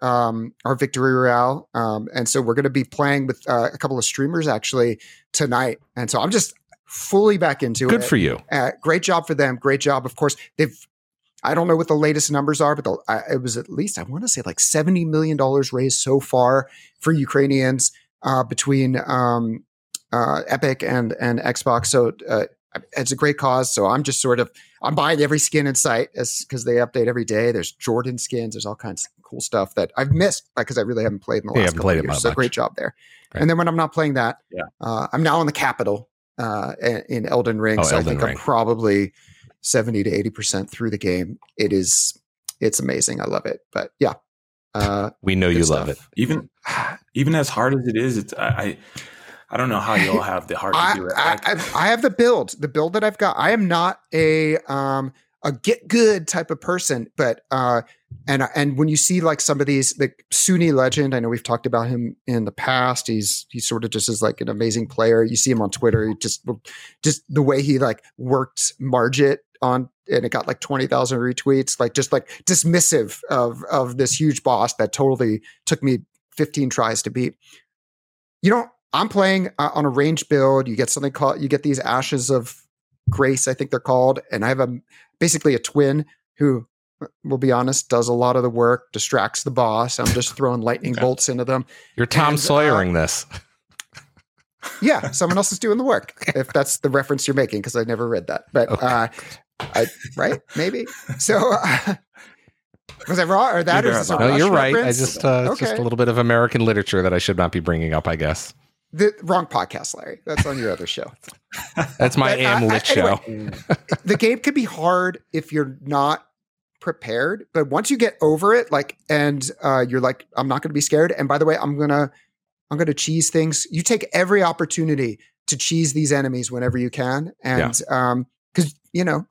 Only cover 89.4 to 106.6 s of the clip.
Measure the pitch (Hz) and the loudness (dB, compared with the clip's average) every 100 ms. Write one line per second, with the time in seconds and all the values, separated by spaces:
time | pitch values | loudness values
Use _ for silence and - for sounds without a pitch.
89.4 | - 123 117 110 123 - 120 120 120 - | -4 0 2 2 -2 0 0 0 -2 -2
90.4 | 131 123 110 123 - 120 127 127 - 123 | -2 0 -2 -2 -4 0 0 0 -2 -2
91.4 | 123 131 131 - - - 120 - 151 147 | -2 -2 -4 -14 -20 -2 0 4 4 2
92.4 | - 143 151 113 92 85 78 - - - | 2 4 4 2 2 2 0 -2 -8 -16
93.4 | - _ _ _ - - - _ _ _ | -18 _ _ _ -20 -20 -20 _ _ _
94.4 | _ _ - - 233 185 135 - 175 180 | _ _ -16 -2 2 2 0 -2 0 0
95.4 | 196 180 226 214 254 160 - - - - | 0 -2 -2 0 2 0 -2 -8 -4 -2
96.4 | 131 156 147 - 143 139 135 139 - 139 | 0 0 0 -2 0 0 0 -2 0 0
97.4 | 127 107 98 120 113 110 120 110 85 - | 0 -2 -4 -4 -2 -2 -2 -2 -4 -8
98.4 | - 135 117 110 127 123 117 - - - | -2 0 2 2 2 2 0 -6 -18 -20
99.4 | _ _ - - 113 - 135 135 135 139 | _ _ -6 -2 -2 -4 -16 -4 -2 -4
100.4 | - - 170 240 226 - - 131 - 208 | -6 -4 -4 -4 -10 -14 -12 -6 2 2
101.4 | 247 208 196 131 - 190 _ _ - _ | 4 2 2 0 -2 -6 _ _ -20 _
102.4 | _ _ _ _ _ - - 180 170 190 | _ _ _ _ _ -20 -4 0 2 4
103.4 | 254 175 170 175 226 113 - 87 123 139 | 4 2 2 2 4 2 0 2 4 4
104.4 | 185 175 135 226 240 123 131 - 139 127 | 4 4 4 2 2 0 -2 0 0 2
105.4 | 123 262 127 220 120 117 120 117 120 117 | 0 -2 -2 -2 -2 0 2 2 2 4
106.4 | 117 123 | 2 2